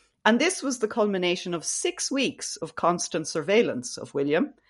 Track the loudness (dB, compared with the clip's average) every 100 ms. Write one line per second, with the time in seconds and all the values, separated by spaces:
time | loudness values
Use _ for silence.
0 | _ _ 4 6 4 2 -2 -2 -2 0
1 | 2 2 0 0 -2 -4 -4 -4 -4 -4
2 | -4 0 -2 -2 -10 -8 -10 0 0 0
3 | -2 -4 -4 -4 2 4 4 0 -6 -10
4 | -6 -2 2 2 0 -4 _